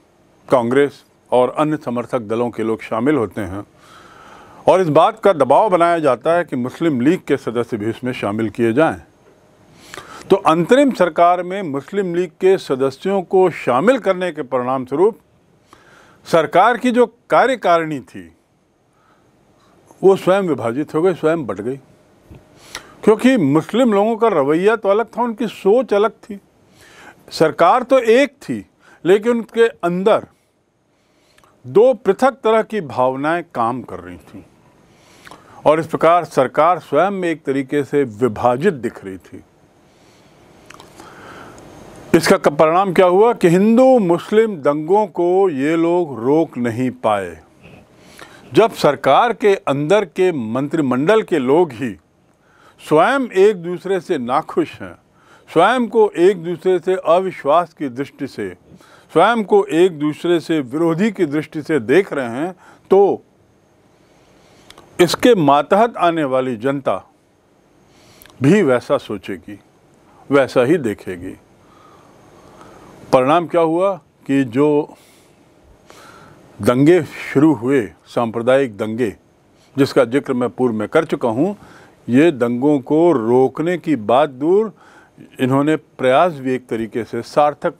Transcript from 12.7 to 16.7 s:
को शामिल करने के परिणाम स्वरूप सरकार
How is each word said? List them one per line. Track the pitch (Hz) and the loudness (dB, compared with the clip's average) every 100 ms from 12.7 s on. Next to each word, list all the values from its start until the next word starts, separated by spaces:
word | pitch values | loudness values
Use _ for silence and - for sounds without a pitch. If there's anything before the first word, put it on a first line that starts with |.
| 135 135 135 190 196 | -4 -4 -4 -4 -4
को | 175 190 180 | 0 0 0
शामिल | - - 123 190 269 | 0 -2 0 2 0
करने | 190 185 180 | -2 -4 -4
के | 151 | -8
परिणाम | 131 131 123 131 127 | -6 -4 -2 -4 -4
स्वरूप | 143 202 220 _ _ _ _ _ _ _ _ _ _ - | 0 0 0 _ _ _ _ _ _ _ _ _ _ -2
सरकार | 165 147 196 359 | 0 2 4 2